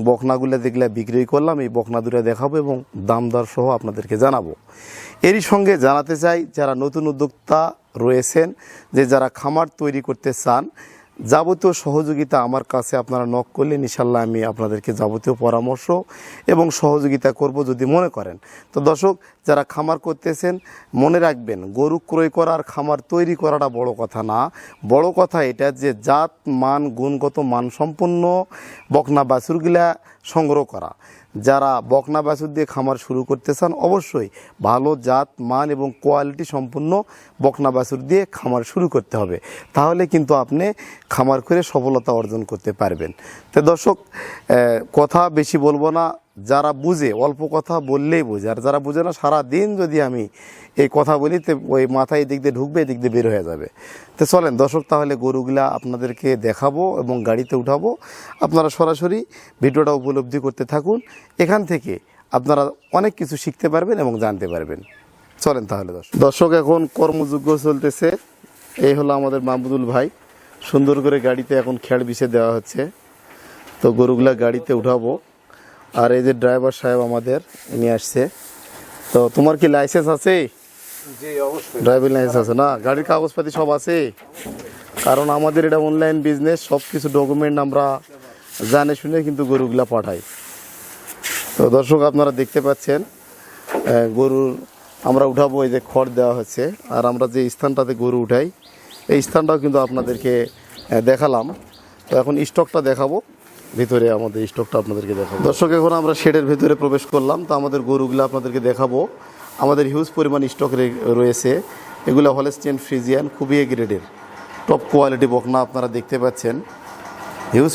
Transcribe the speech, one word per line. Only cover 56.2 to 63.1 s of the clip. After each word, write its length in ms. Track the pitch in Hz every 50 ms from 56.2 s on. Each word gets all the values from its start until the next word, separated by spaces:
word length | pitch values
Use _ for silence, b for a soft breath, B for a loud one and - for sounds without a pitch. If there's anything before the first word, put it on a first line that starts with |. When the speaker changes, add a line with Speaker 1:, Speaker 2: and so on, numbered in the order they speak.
| - 135 131 113 107
Speaker 1:
দেখাবো 360 | 113 107 - 135 143 139 156 180 190 - -
এবং 140 | 131 120 127 123 107 110
গাড়িতে 260 | 113 120 127 - 143 127
উঠাবো। 280 | 120 131 139 147 175 226 247 - B B B B B B B B -
আপনারা 240 | - 160 165 156 156 -
সরাসরি 420 | - 170 160 160 139 170 175 196 220 226 - B B B B B - -
ভিডিওটা 300 | 139 131 147 156 147 147 139
উপলব্ধি 400 | 127 135 135 135 127 123 120 143 127
করতে 180 | 135 127 - 131 123 147
থাকুন। 240 | 151 143 180 220 240 - B B B B B B - 180
এখান 180 | 165 202 214 202 156
থেকে 220 | 175 143 - 165 92 87 _ b b b b b -
আপনারা 260 | 127 123 135 147 143 139 139 - - _ _ -
অনেক 160 | 175 202 214